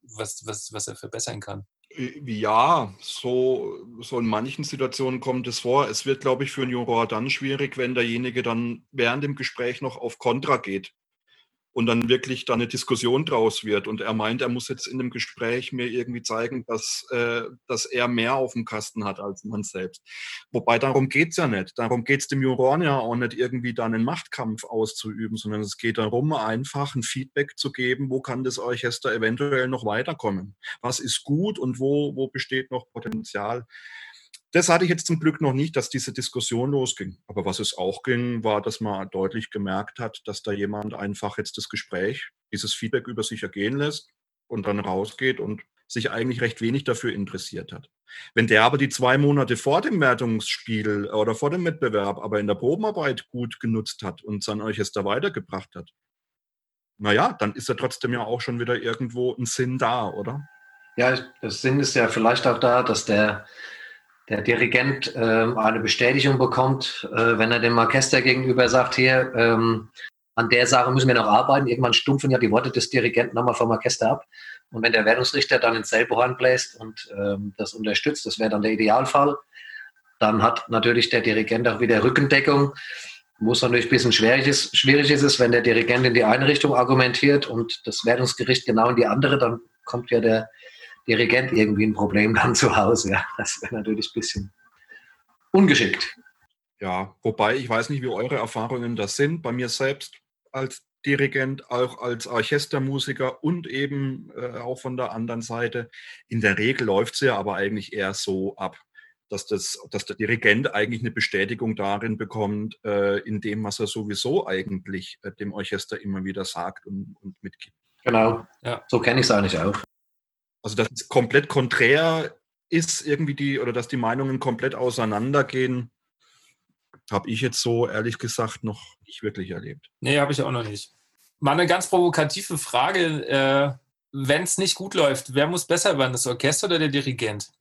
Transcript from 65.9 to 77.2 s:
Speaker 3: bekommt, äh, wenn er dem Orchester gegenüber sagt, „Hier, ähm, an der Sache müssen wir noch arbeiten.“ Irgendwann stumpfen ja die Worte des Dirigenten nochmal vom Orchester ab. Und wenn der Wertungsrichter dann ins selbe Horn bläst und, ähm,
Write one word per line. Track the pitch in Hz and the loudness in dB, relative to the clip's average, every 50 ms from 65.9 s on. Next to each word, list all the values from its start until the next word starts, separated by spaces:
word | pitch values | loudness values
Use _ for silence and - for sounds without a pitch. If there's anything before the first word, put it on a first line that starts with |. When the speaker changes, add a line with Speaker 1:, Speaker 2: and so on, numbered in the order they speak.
| - - 123 120 131 139 131 143 135 131 | 0 2 4 4 4 4 4 4 4 4
Speaker 3:
bekommt, | 131 123 - 127 131 131 135 135 135 - - - - - - | 2 2 2 2 2 2 2 0 -2 -6 -8 -8 -10 -4 0
äh, | 113 113 117 117 104 | 2 4 4 4 4
wenn | 113 113 120 | 4 2 2
er | 117 | 2
dem | 113 117 120 117 | 4 4 6 6
Orchester | 113 113 - 135 131 - - 131 | 4 6 4 2 4 4 4 4
gegenüber | 123 131 127 131 131 127 120 127 123 120 | 6 4 4 4 2 2 4 4 4 6
sagt, | 117 127 123 - - | 6 4 4 4 2
„Hier, | - 127 131 131 131 127 131 127 | 4 4 6 6 4 2 2 2
ähm, | 117 117 117 117 113 113 117 113 110 110 - _ - - - _ _ _ _ _ | 4 4 4 6 4 4 4 2 0 -2 -10 _ -18 -18 -18 _ _ _ _ _
an | - 117 113 | 0 2 4
der | 123 120 123 | 4 4 6
Sache | 123 131 123 123 131 | 6 6 6 6 6
müssen | 131 131 127 131 | 4 4 4 6
wir | 123 | 4
noch | 117 110 | 4 6
arbeiten.“ | 107 104 113 131 139 139 143 139 | 6 6 6 6 6 4 4 4
Irgendwann | 123 120 123 131 120 117 | 2 2 2 2 4 4
stumpfen | - - - 139 139 - 139 | 4 4 4 0 2 4 2
ja | 127 123 | 2 4
die | 120 107 | 4 4
Worte | 104 117 127 131 | 4 4 2 2
des | - 123 117 - | -2 -2 -2 0
Dirigenten | - 127 127 123 - 117 120 - - | 0 2 2 2 2 2 0 2 0
nochmal | 113 117 120 113 | 0 2 2 2
vom | - 120 113 | 2 2 2
Orchester | 113 110 - 123 - - 113 110 | 2 2 2 -2 0 2 2 2
ab. | 135 - - _ _ - - - - - _ _ | 2 0 -2 _ _ -20 -20 -18 -20 -20 _ _
Und | - 113 110 | -8 -2 0
wenn | 117 113 | 2 2
der | 110 104 | 4 4
Wertungsrichter | 107 117 123 127 - - 143 131 - 139 127 | 4 4 4 2 0 0 0 0 2 2 4
dann | 123 117 113 | 4 4 2
ins | 113 107 - | 0 -2 0
selbe | - 110 120 - 117 | 2 2 2 2 2
Horn | 113 123 131 127 | 2 2 2 0
bläst | - 127 127 127 123 - - - - | 2 4 4 4 4 0 -6 -10 -16
und, | 110 113 110 - - - 101 | -16 -16 -14 -16 -16 -14 -8
ähm, | 101 | -4